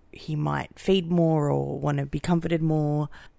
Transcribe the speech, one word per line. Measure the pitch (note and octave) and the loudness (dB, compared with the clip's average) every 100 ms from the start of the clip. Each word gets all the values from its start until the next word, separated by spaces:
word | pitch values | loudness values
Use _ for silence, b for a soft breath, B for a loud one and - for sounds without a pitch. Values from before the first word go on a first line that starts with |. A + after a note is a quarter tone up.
| _ | _
he | - - D3+ | -18 -8 -4
might | D3 C#3+ - - | -2 -4 -6 -8
feed | - F#3+ E3 | 0 2 2
more | F3 E3 D#3 C#3+ | 2 4 4 2
or | C#3 C#3 C#3 | 0 -2 -2
want | D3 C#3+ | -2 -2
to | |
be | C#3 D3 | -2 -4
comforted | - E3+ E3 E3 | 0 0 2 0
more, | D#3+ D#3 D3 D3 D3 B B | 2 2 2 0 -2 B B